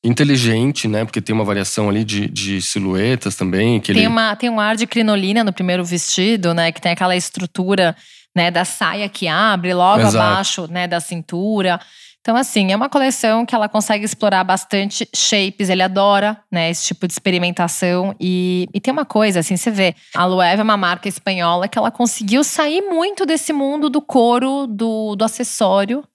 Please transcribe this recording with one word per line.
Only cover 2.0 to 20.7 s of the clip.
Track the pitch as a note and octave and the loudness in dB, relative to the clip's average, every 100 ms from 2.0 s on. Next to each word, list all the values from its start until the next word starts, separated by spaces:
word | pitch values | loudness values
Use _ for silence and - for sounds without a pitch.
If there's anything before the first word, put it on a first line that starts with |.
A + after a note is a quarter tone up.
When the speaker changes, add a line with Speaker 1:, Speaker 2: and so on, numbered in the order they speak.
Speaker 1:
de, | G#2+ G2+ G#2 | -2 -2 -4
de | G#2 G2 G2 | -6 -4 -4
silhuetas | F2+ - F#2+ F#2 A2 B2+ G2+ - | -4 -4 -2 0 0 0 -4 -4
também, | F#2 F#2+ A2+ A#2 | -2 0 2 2
que | - | 2
Speaker 2:
Tem | D3+ | 2
Speaker 1:
ele | A3 | 2
Speaker 2:
uma, | A3+ A3 G#3 | 2 0 -2
tem | A#3+ | -2
um | A3+ | 0
ar | G#3 A3 | 0 -2
de | A3+ | -2
crinolina | A#3 A3 G3+ F#3+ A3 | 0 2 2 2 0
no | G#3+ | 0
primeiro | F3+ F3+ F3+ | -2 -2 0
vestido, | F3 F3 - - F#3+ A3+ F3 | -2 -4 -2 0 0 2 0
né? | E3+ E3 | 0 0
Que | D#3+ | 0
tem | F3 | -4
aquela | E3+ F3+ F3+ | 0 0 0
estrutura, | - - F#3 - F#3 G3 E3+ D#3+ - - _ F3+ | -4 -8 -8 -4 0 2 2 0 -16 -20 _ 0
né, | E3+ | 0
da | F3 | 0
saia | F3+ - F3 G3+ G3 | -2 -2 -4 -2 -8
que | - F3 | -6 -2
abre | D#3 A3 F#3+ F3 | 2 2 2 0
logo | F3+ F3+ G3+ | 2 4 6
Speaker 1:
Exato. | G3+ G3+ | 4 4
Speaker 2:
abaixo, | - F#3 G3 - E3 | 2 2 -2 -4 -6
né, | F3 F3+ | -6 -2
da | E3+ | -4
cintura. | - E3+ D#3+ F3 G3+ G#3+ F#3 F3 - - - _ | -4 -8 -6 -4 -2 0 0 -2 -6 -20 -20 _
Então, | - A#3 | 0 0
assim, | A#3 G#3+ F#3+ | 0 0 2
é | G3+ | 2
uma | C#4 | 0
coleção | C#4 C4+ - A3+ A3+ A#3 | 0 0 0 0 0 0
que | A#3 | 0
ela | G#3 | 0
consegue | G#3+ G#3 G#3+ G#3 | -2 0 -2 -2
explorar | - G#3 F#3+ | -2 0 2
bastante | F#3+ F#3+ - G3+ G3+ - - - | 2 0 0 -2 -2 -6 -6 -2
shapes. | - G#3+ F#3+ - F#3+ | 0 2 0 -2 -2
Ele | F#3 | 2
adora, | F#3 F#3+ G3+ G3+ G#3 G#3+ _ | 2 2 4 4 2 -4 _
né, | F3 E3 | -2 -2
esse | E3 - | -2 -4
tipo | F3 F3+ | -4 -4
de | |
experimentação. | - G3 F3+ F3+ F3 E3+ - F3+ F3+ F#3+ G3 | -2 -2 0 -2 -2 -2 0 0 0 -2 -4
E, | F3+ F3+ F3+ F3+ F3+ | -2 0 0 0 -2
e | G3+ | -4
tem | B3+ | -2
uma | C#4 D4 | -2 -2
coisa, | G#3+ G#3+ F3+ | 2 2 2
assim, | D#3+ F3+ | 0 -2
você | - | -2
vê, | G#3 F#3 - _ - | 2 0 0 _ -2
a | F3+ | 0
Loewe | F#3 F3 G3 | 4 2 2
é | |
uma | G#3+ | 2